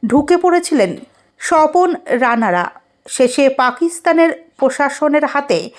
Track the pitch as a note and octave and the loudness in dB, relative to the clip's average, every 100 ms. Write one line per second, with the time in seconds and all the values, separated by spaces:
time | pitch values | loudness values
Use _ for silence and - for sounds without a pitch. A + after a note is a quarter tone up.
0 | A#3 C#4 D4 F4 F4+ F4 F4 D4 F#3+ D#3+ | 0 0 2 2 2 0 0 0 -2 -4
1 | - _ _ - - E4 D#4 F4 F4+ E4 | -16 _ _ -12 -2 0 2 2 0 -2
2 | - A#3+ B3 A#3 A3 F3 F3 - _ _ | -4 -2 0 0 0 -2 -4 -8 _ _
3 | - - B3 B3+ C4+ C4+ B3+ B3 E4+ E4+ | -8 -2 0 2 0 2 -2 -2 -4 -2
4 | F4+ E4 E4 - - - C4+ - C#4 C#4 | 0 2 2 0 -12 -2 -2 0 -4 0
5 | D4+ D4 D4 C#4+ C#4+ F3+ F#3 | 0 0 0 -2 -2 -2 -4